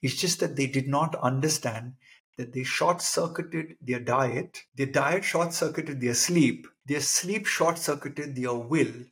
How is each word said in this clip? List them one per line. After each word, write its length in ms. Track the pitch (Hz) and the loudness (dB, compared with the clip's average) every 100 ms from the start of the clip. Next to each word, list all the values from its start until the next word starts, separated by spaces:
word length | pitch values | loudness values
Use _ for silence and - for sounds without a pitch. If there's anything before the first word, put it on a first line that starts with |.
It's 120 | 135 - | -2 0
just 240 | 185 - | -2 0
that 140 | 170 135 | 0 0
they 120 | 135 | 0
did 200 | 135 131 | 0 0
not 280 | 143 160 160 | 0 0 0
understand 800 | 127 131 151 151 123 110 123 127 _ - _ - | 0 2 0 0 -2 -4 -8 -14 _ -20 _ -12
that 160 | 120 | -8
they 100 | 127 | -6
short-circuited 1120 | 131 - 165 170 - - 170 170 165 165 160 - | -4 0 2 2 0 0 0 -4 -6 -6 -6 -10
their 180 | 123 123 | -4 -4
diet. 640 | 120 123 131 120 175 - - 120 | 0 2 2 0 -6 -12 -20 -4
Their 100 | 135 | 0
diet 380 | 143 139 180 | 2 2 0
short-circuited 760 | 196 170 170 - 160 156 156 139 | 0 0 0 0 -2 -2 -6 -2
their 140 | 123 | 0
sleep. 540 | 117 - 175 135 - - _ - | 2 4 6 6 4 -8 _ -4
Their 160 | 147 | -2
sleep 440 | 143 - 180 208 208 | 2 0 0 -2 0
short-circuited 920 | - 165 170 - 143 143 143 147 127 | 2 2 2 0 -2 -4 -8 -8 -4
their 180 | 123 | -2
will 400 | 120 120 156 117 113 123 | -2 0 4 4 0 -16